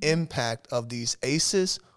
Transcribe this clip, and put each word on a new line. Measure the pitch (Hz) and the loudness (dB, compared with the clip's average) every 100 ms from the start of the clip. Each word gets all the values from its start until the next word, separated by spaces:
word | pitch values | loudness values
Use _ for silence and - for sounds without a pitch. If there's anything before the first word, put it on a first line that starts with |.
impact | 147 160 160 - 117 117 - | 2 2 2 -2 -2 -4 -4
of | 123 117 | -4 -4
these | 120 117 - | -6 -4 -4
aces | 127 156 - 196 185 - - | 0 0 2 2 0 -2 -10